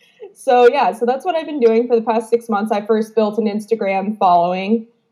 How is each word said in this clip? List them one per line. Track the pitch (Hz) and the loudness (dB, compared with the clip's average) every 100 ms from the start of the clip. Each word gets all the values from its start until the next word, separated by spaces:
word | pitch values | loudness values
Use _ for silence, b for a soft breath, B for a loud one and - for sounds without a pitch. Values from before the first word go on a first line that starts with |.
| B B 453 | B B -20
so, | - - 247 247 | -8 0 4 4
yeah, | 277 202 | 4 0
so | 208 240 | -2 -2
that's | 269 370 | -2 -4
what | 330 | -6
I've | 320 | -6
been | 294 | 0
doing | 233 226 247 | 2 2 2
for | 233 | 0
the | |
past | 226 226 226 | 0 -4 -2
six | 233 233 | -4 -2
months. | 202 214 | -4 -2
I | 208 | -4
first | 208 220 214 - | 0 -2 0 -2
built | 214 214 | -2 -2
an | 214 | -4
Instagram | 208 214 220 196 190 190 214 | -4 -4 -4 -2 -2 -4 -2
following, | 190 175 175 185 196 226 226 _ _ | 2 4 2 -2 -2 -2 -4 _ _